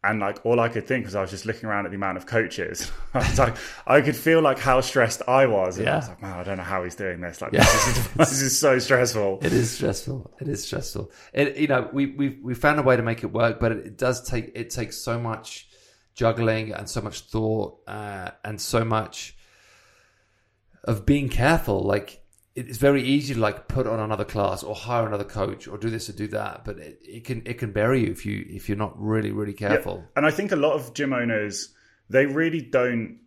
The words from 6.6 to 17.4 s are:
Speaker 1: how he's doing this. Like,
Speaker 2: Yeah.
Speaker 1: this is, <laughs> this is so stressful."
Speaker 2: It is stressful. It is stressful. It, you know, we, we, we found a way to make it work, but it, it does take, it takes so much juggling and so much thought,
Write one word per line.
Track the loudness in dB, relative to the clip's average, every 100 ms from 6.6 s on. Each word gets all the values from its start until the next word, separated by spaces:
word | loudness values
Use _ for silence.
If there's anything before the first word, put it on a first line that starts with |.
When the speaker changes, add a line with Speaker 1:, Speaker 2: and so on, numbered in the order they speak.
Speaker 1:
how | -4 -4
he's | -4 -6
doing | -6 -6
this. | -8 -8
Like, | -2
Speaker 2:
Yeah. | 4
Speaker 1:
this | 6 4 2 0
is, | 0
<laughs> | 2
this | 2 2
is | 0 2
so | 4 4
stressful." | 4 4 4 2 0 0
Speaker 2:
It | 2
is | 2 2
stressful. | -2 -2 -2 -6 -10 -10 _
It | -6
is | -6
stressful. | -6 -8 -6 -8 -10 -16 -6
It, | 0 0 2
you | 2
know, | 2 0
we, | -2 -2
we, | 0 -4 -2
we | -8
found | 0 2 4
a |
way | 4 4
to |
make | 2 -2
it | -4
work, | 2 2 2
but | 0
it, | 0 -8
it | -2
does | 0 0 -2
take, | -4 -4 -10
it | -10
takes | -8 -8 -8
so | -6 -4
much | -4 -8 -10 -16 -18 _ _ _ _ -2
juggling | 0 2 0 0 -4
and | -8 -6
so | -6
much | -6 -10 -6
thought, | -2